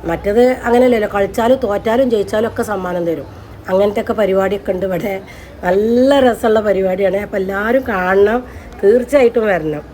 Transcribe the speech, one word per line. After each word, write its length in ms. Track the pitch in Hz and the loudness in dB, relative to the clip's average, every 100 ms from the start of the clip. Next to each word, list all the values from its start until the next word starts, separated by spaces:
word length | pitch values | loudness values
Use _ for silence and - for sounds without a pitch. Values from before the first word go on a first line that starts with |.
| 170 | -4
മറ്റത് 340 | 165 196 208 247 254 240 | -4 0 4 4 2 0
അങ്ങനെയല്ലല്ലോ, 440 | 240 254 233 208 202 | 4 4 2 0 -2
കളിച്ചാലും 420 | 196 220 233 262 | -2 0 0 2
തോറ്റാലും 420 | 226 202 226 233 262 | 0 -2 0 0 2
ജയിച്ചാലും 360 | 226 196 214 220 | 0 0 -2 -2
ഒക്കെ 120 | 226 214 | -4 -6
സമ്മാനം 280 | 202 185 180 170 | -4 -4 -4 -2
തരും. 180 | 156 135 - - - - | -4 -8 -16 -20 -16 -2
അങ്ങനത്തെ 320 | 185 202 208 | 2 2 0
ഒക്കെ 100 | 208 214 | -4 -2
പരിപാടിയൊക്കെ 500 | 196 190 190 196 202 | 0 2 0 -2 -4
ഉണ്ട് 120 | 185 190 | -4 -2
ഇവിടെ. 260 | 175 202 196 190 - - - 185 | -4 -4 -6 -10 -20 -20 -8 -2
നല്ല 540 | 190 220 240 262 277 254 | 0 2 2 4 4 4
രസമുള്ള 320 | 220 240 220 214 | 2 0 2 2
പരിപാടിയാണ്. 520 | 190 190 185 196 190 202 | 0 0 0 0 0 -4
അപ്പോൾ 140 | 208 | -6
എല്ലാവരും 420 | 190 196 214 254 254 | -4 -4 0 0 0
കാണണം, 460 | 196 180 196 202 233 254 - - - | -2 2 4 4 2 -4 -16 -18 0
തീർച്ചയായിട്ടും 640 | 196 240 240 285 240 240 220 | 4 4 2 2 2 2 0
വരണം. 300 | 180 156 147 - | 0 -2 -6 -10